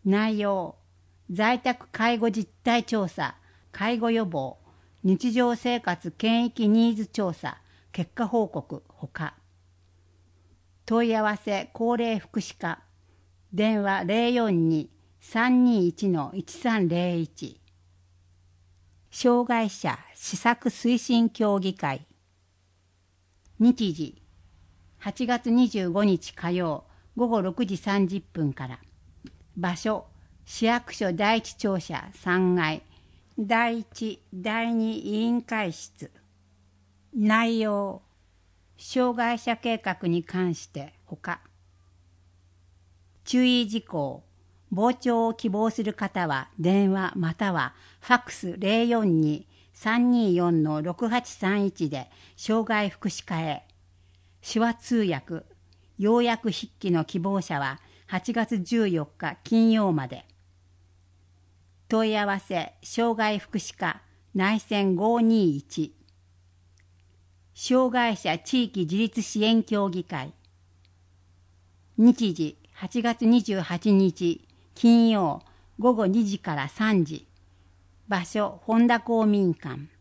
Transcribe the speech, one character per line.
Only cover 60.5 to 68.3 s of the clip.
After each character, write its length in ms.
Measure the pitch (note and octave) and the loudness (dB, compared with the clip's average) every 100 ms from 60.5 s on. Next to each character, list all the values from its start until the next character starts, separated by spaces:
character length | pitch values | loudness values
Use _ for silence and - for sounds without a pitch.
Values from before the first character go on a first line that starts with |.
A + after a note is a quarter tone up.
| _ _ _ _ _ _ _ _ _ _ _ _ _ _ | _ _ _ _ _ _ _ _ _ _ _ _ _ _
問 200 | A3 A3 | 0 2
い 60 | G#3+ | 0
合 100 | G3+ | 0
わ 140 | G3 | -4
せ、 360 | - F3+ D3+ _ | -4 -6 -6 _
障 360 | - - A#3 A3+ | -10 -2 0 0
害 220 | G#3+ G#3 | -2 -2
福 180 | - G3 | -4 -8
祉 180 | - - | -8 -6
課、 280 | F3 - _ _ _ | -6 -6 _ _ _
内 280 | F#3+ F#3+ G#3+ | -2 0 0
線 340 | - G#3 G3 F3 | -2 0 0 2
五 240 | G#3+ A#3 | 2 4
二 380 | A3+ A3+ F3+ C#3+ | 4 4 4 0
一。 360 | - - D3+ _ _ _ _ _ _ _ _ _ _ _ _ _ _ _ _ | -6 -6 -6 _ _ _ _ _ _ _ _ _ _ _ _ _ _ _ _
障 380 | - - B3+ B3+ | -14 0 2 4
害 240 | B3 A#3 G3+ | 2 0 -2
者 220 | E3+ | -4